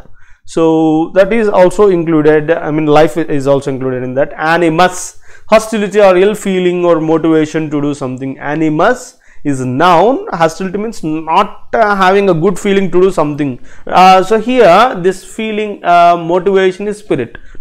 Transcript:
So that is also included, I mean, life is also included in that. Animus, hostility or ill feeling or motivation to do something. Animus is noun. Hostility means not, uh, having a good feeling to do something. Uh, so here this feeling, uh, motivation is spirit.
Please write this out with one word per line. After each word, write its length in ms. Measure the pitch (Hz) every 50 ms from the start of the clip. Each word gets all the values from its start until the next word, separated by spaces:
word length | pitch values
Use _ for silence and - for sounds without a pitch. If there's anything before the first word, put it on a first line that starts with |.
| - - - - - - - _ -
So 680 | - - 170 165 160 160 160 165 156 156 156 165 196 202
that 180 | 185 202 185
is 160 | 220 233 214 208
also 400 | 202 190 180 180 - - 214 202
included, 600 | 185 170 165 165 165 151 151 156 151 156 147 151
I 200 | 165 170 165 160
mean, 160 | 147 156 156
life 300 | 147 147 151 160 160 -
is 300 | 170 156 - 156 139 131
also 240 | 139 139 135 135 143
included 320 | 135 123 131 131 127 127
in 120 | 127 127 127
that. 180 | 135 147 - -
Animus, 840 | - 156 160 170 175 175 165 156 165 180 180 - - - - - - - - - - - -
hostility 520 | 214 220 220 - 233 214 208 190 185 214
or 160 | 202 190 185
ill 180 | 180 196 208 214
feeling 500 | 202 - 196 190 185 180 175 180 180 175
or 160 | 175 170 160
motivation 720 | 160 156 160 160 160 160 160 156 156 151 165 160 160 151
to 100 | 151 147
do 140 | 139 147 143
something. 420 | - 135 127 127 123 135 135 131 -
Animus 800 | 131 139 151 160 160 156 151 156 180 233 247 247 - - - _ _ - - - -
is 200 | 147 139 127 127
noun. 640 | 127 123 135 170 185 175 160 190 233 277 392 415 -
Hostility 440 | - 165 165 160 165 - 190 190 175
means 280 | 196 214 233 214 - -
not, 640 | 156 156 160 160 160 160 190 208 - - - - -
uh, 220 | - 233 220 208 202
having 340 | 196 190 185 196 202 202 190
a 60 | 175
good 240 | 156 165 208 180 -
feeling 320 | - 202 196 196 196 175
to 100 | 170 180
do 120 | 185 196
something. 480 | 190 175 151 147 147 143 151 139 120 - - - - - -
Uh, 380 | - - 180 185 185 190 190 180
so 160 | 185 220 220
here 560 | 214 240 247 254 220 170 170 202 240 262 262 185
this 220 | 165 190 190 190
feeling, 600 | - - - - 220 220 214 208 214 208 202 - -
uh, 320 | 180 175 175 170 175 175
motivation 720 | 170 165 165 175 185 180 202 190 190 190 185 185 185 202 214
is 100 | 202 208
spirit. 400 | - - 170 135 117 - - - - - - -